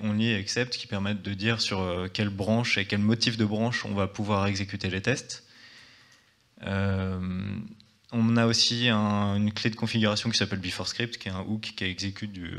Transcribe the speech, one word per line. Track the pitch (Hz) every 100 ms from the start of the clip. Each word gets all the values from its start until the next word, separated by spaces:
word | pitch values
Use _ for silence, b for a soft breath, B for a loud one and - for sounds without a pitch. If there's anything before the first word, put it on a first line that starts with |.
only | 107 104 113
et | 104
except | 92 120 123 -
qui | -
permettent | 101 98 104
de | 92
dire | 95 107 113
sur, | - 98
euh, | 92 90 92
quelle | - 104
branche | 98 98 113 120 -
et |
quel | 98 101
motif | 104 113 127 110
de |
branche | 104 107 117 120
on | 104
va | 101 98
pouvoir | - 104 101 98
exécuter | 98 95 98 95
les | 92
tests. | 120 135 - - B B B B B B B B B B _ -
Euh, | 95 98 98 95 95 92 92 92 101 98 - - - _ _
on | 117 113 117
a | 113
aussi | 113 - 120 123
un, | 107 107 104 101 101
une | 104
clé | 104 127
de | 110
configuration | 113 113 107 104 117
qui | -
s'appelle | 98 95
Before | 92 - 92
Script, | - 120 -
qui | 98
est |
un | 92
hook | 92 107 - -
qui |
exécute | 95 92 98 95 104
du, | 98 87